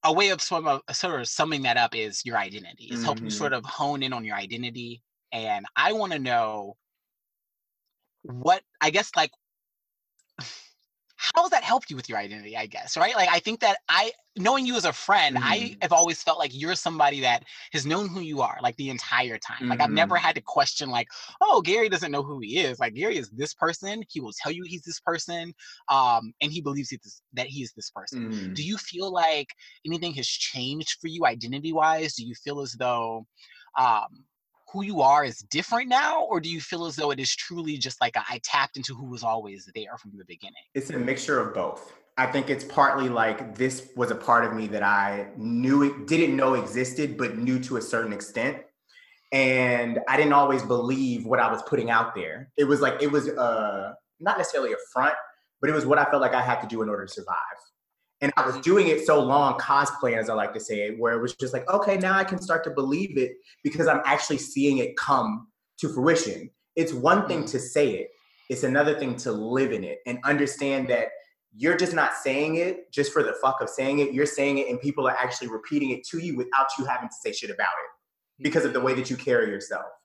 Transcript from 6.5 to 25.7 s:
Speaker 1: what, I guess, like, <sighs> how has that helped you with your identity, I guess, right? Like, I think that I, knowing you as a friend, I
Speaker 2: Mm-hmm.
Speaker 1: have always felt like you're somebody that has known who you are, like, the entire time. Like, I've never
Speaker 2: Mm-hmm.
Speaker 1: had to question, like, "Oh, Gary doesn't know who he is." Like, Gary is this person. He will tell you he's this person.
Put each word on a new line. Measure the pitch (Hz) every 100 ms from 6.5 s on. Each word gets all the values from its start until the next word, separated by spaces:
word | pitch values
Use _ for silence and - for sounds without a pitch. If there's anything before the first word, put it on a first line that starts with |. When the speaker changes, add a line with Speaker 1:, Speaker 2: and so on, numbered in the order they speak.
| 107 101 - _ _ _ _ _ _ _ _ _ _ _ _ _ _
Speaker 1:
what, | - 123 135 190 _ _
I | 156
guess, | 165 214 -
like, | 151 _ _ _ _ _ _ _ _ _ _ -
<sighs> | - - - _ _ _ _ _
how | - -
has | 359
that | 302
helped | - 254 -
you | 139
with | 120
your | 110
identity, | 101 107 104 113
I | 110
guess, | - 123 -
right? | 190
Like, | 240 180
I | 175
think | - 240
that | 220 196 -
I, | 170 226 - _ -
knowing | 190 269 254
you | 247
as | 175
a |
friend, | 135 - 196 151 127
I | 131 196 233 -
Speaker 2:
Mm-hmm. |
Speaker 1:
have | 180
always | 165 170 160
felt | - 160
like | 147
you're | 131 156
somebody | 180 175 160 147 143
that | 131 120 - - -
has | 156 139
known | 170 208
who | 180
you | 165 143
are, | 120 127
like, | 123 123
the | 135
entire | 123 - 120 127 110
time. | - 120 123
Like, | 120
I've | -
never | 151 170 175
Speaker 2:
Mm-hmm. |
Speaker 1:
had | 165 -
to |
question, | - - 139 - 143
like, | 123 117 - - -
"Oh, | 415 262
Gary | 165 214 220
doesn't | 180 165
know | 143
who | 143 139
he | 107 143
is." | 151 120
Like, | 123
Gary | 110 202 202
is | 110
this | 110 147
person. | - 160 165 196 214 214
He | 160
will | 117 101
tell | 147
you | 165 180
he's | 175
this | 170 160
person. | - 170 - 170 170 165 -